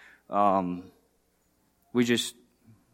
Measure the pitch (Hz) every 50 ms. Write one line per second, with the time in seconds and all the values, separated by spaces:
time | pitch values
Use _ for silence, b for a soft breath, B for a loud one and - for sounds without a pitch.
0 | b b b b b - - 101 104 101 95 98 92 90 90 90 90 - - _
1 | _ _ _ _ _ _ _ _ _ _ _ _ _ _ _ _ _ _ - 120
2 | 123 117 120 113 - - - _ _ _ _ _ _ - - _ _ _